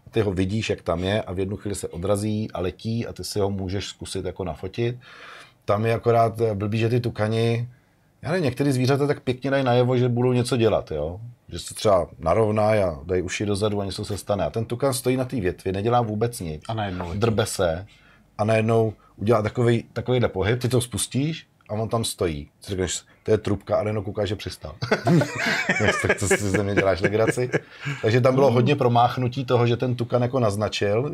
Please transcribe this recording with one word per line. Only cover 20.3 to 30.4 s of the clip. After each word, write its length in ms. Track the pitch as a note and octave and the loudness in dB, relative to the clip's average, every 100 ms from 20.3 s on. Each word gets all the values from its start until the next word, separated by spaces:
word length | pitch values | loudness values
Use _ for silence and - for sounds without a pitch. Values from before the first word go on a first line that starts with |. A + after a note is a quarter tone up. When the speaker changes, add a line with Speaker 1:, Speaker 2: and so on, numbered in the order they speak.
| F#2+ F#2+ B2 | 2 0 0
Speaker 1:
ty 80 | A#2 | 0
to 120 | B2 | 0
spustíš 640 | - G2 - B2 D3+ D#3+ - _ - | 0 -4 -4 -2 -2 -4 -12 _ -8
a 40 | |
on 160 | G#2+ A2 | -6 -2
tam 160 | A#2 | -2
stojí. 440 | A2 - F2+ D2 D2 _ | -2 -2 -2 -2 -10 _
Si 100 | - | -6
řekneš, 320 | F#2 F#2 - - _ | -2 -2 -4 -10 _
„To 80 | - | 0
je 80 | G#2+ | 0
trubka“, 380 | G2 G2+ - F#2 | 0 -4 -2 -2
a 60 | |
najednou 200 | G#2+ G#2+ | 0 -4
koukáš, 260 | G2+ G2 G2 | -4 -4 -4
že 80 | G2+ | -4
přistal. 380 | - - D2+ D#2 | -8 -12 -14 -8
<laughs> 460 | - G#3+ - E3+ F#3+ - A#3 - - - G#2 - | -2 0 4 2 2 -2 -2 -2 -2 0 0 2
Tak 160 | G2+ - | 0 0
to 100 | G2 | 0
si 80 | G2 | 0
ze 260 | G#2 G2 | 2 0
mě 120 | G2+ | 0
děláš 260 | G2+ F#2+ F2+ | 2 2 2
legraci. 500 | G2+ G#2+ A2+ B2 B2 D3+ - - C#3+ C#3 | 2 2 2 0 -2 -4 -6 -12 -10 -2
Takže 180 | A2 B2 | 2 4
tam 140 | C3 | 4
bylo 160 | C3 C3+ | 4 4
hodně 260 | B2 B2 D3 | 6 4 4
promáchnutí 680 | B2 A#2+ A#2+ C3 B2 C#3+ | 4 4 4 2 -4 -2
toho, 220 | B2+ A#2+ A#2+ | 0 2 4
že 100 | A#2 | 2
ten 180 | B2+ A#2+ | 0 -2
tukan 260 | A#2 B2 | 0 0
jako 180 | A#2+ C3 | 2 2